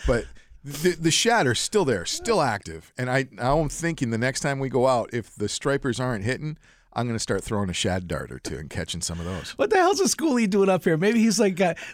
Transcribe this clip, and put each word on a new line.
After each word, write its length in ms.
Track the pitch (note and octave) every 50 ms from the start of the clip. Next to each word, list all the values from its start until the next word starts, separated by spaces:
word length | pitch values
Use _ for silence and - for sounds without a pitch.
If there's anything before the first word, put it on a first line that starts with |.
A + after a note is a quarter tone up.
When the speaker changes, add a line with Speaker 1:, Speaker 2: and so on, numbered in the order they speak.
| -
Speaker 1:
but 200 | - A#2+ A2 - - - - - - - - -
the, 260 | C#3+ C#3 D3 E3 F3+ E3+ E3
the 120 | D#3+ E3
shad 340 | - - - A3+ A#3+ G#3+ D#3 B2+
are 60 | A2
still 280 | - - - - G#3 E3
there, 200 | C3 A2 F2 E2+
still 360 | - - - - A3+ A3 F3
active. 520 | C#3+ A#2+ G#2 G2+ - E2 D#2+ D#2+ - - _ -
And 100 | B2+ B2+
I, 160 | B2+ C3+ C3 B2+
now 260 | - G2 A#2 C3 D3 E3
I'm 80 | D#3 C3+
thinking 420 | - - E3 E3+ D#3+ - C3+ A2+
the 80 | A2+ A2
next 220 | B2 C3+ B2 -
time 180 | - C#3+ C#3 C3+
we 80 | C3+ B2+
go 180 | C3 B2 B2+ C3
out, 220 | B2+ A#2 G2+ -
if 200 | A#2 A#2 - - -
the 140 | - G#2 G2+
stripers 500 | - - - C#3 C#3 C#3 - B2+ A2 C3
aren't 240 | B2+ B2+ A#2+ F#2+ G2+
hitting, 320 | A#2+ C3 - D3 D3+ D#3 - _ - _ _ _ _ -
I'm 120 | A#2 A#2+
gonna 120 | A#2+ A2+ G#2+
start 240 | - - G2+ F#2+
throwing 280 | - - A2 G2+ G2+ F2+
a 20 |
shad 340 | E2+ - - F#2+ F2+ F#2+ F2+
dart 240 | E2 E2 C#2 C2+ A#1
or 80 | B1+ B1+
two 200 | - - D#2 -
and 100 | D#2 C2+
catching 320 | - - D#2+ - - E2+
some 180 | - - E2 E2+
of 60 | E2+
those. 280 | F2+ F#2+ D#2+ - -
Speaker 2:
What 180 | - - - G#4
the 60 | G#4+
hell's 220 | F#4+ F4+ F#4 G4+ F#4+
a 60 | F#4
schoolie 440 | A3+ - - D#4 D#4+ B3+ A#3+ A3+ F#3+
doing 200 | G#3+ G3 G3 F#3+
up 160 | F#3 E3+ -
here? 140 | F#3 D#3+ D#3
Maybe 220 | F#3+ G#3+ A#3+ A3+
he's, 200 | A3 A3+ F#3+ A3+
like, 160 | G#3+ F#3+ F3
got, 220 | F3+ F#3+ E3+ - - - -